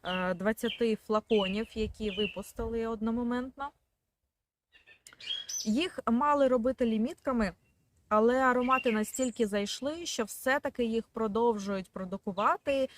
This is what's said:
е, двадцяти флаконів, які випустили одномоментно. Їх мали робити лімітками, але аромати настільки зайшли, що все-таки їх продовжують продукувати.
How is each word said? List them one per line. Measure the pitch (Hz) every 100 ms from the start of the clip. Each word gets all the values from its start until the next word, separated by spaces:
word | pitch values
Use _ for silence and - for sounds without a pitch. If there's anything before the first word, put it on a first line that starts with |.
е, | - 185 185
двадцяти | 175 196 226 233 - 233 214 -
флаконів, | 214 - 220 190 202 226
які | 220 214 - 214
випустили | 190 208 - 202 - 226 226 226
одномоментно. | 226 220 233 240 247 262 269 285 _ _ _ _ _ _ _ _ _ _ - _ - - - - - - -
Їх | 214 220 359 - 254
мали | 233 294 285 269
робити | 254 233 254 240
лімітками, | 220 240 339 - 247 202 - _ _ _ _ -
але | 214 226 254
аромати | 262 247 247 262 254
настільки | 214 214 - 262 - 214
зайшли, | 208 202 - 269 320 339
що | -
все-таки | 214 - 262 277 277 -
їх | 233 226 -
продовжують | - 220 208 233 214 196 196 185
продукувати. | - 185 190 - 185 233 359 - 277 262